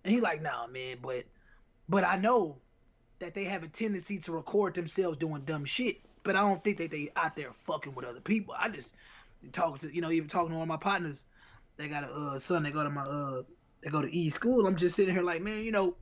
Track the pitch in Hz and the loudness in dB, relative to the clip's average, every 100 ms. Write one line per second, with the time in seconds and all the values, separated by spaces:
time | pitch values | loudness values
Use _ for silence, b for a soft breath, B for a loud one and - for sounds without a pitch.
0 | 180 240 202 151 156 127 120 127 131 123 | 4 4 4 0 -2 -4 -6 -8 -8 -8
1 | 127 127 - b b b b _ - 190 | -6 -6 -6 b b b b _ 2 4
2 | 180 185 208 247 165 139 _ _ _ _ | 4 4 4 4 2 -4 _ _ _ _
3 | _ _ 175 196 190 190 160 - 220 196 | _ _ -10 -6 -4 -4 -8 -4 -2 -2
4 | 160 196 165 160 - 202 196 180 165 - | -4 -8 -4 -6 0 2 2 -2 -4 0
5 | 185 147 165 151 139 156 143 - 247 - | 0 0 -4 -4 -4 -4 -2 0 0 -2
6 | - _ - 190 202 185 208 202 165 151 | -16 _ 0 4 4 4 0 0 -4 -4
7 | 147 - 165 160 135 - - 151 143 127 | -4 0 -2 -2 -10 -10 -4 -4 -4 -8
8 | 123 120 - 220 196 - 220 170 127 - | -10 -8 0 0 0 -4 -4 -4 -14 -20
9 | B B B - 135 180 170 139 156 160 | B B B -20 -10 0 0 -2 -6 -4
10 | 165 165 151 185 170 165 165 156 196 196 | 0 0 0 0 0 -2 -2 -2 0 0
11 | 165 139 - b b b - - 147 147 | -2 -8 -16 b b b -20 -10 -6 -4
12 | 139 143 143 135 - 175 147 151 147 143 | -6 -6 -4 -4 0 2 2 0 0 -2
13 | 139 147 139 131 - - _ _ - 151 | -4 -4 -2 -4 -8 -18 _ _ -2 0
14 | 139 170 160 - 233 254 196 180 175 185 | 0 2 0 2 4 6 6 4 2 4
15 | 190 180 180 170 196 214 220 208 185 180 | 4 4 2 0 -2 -2 0 2 2 0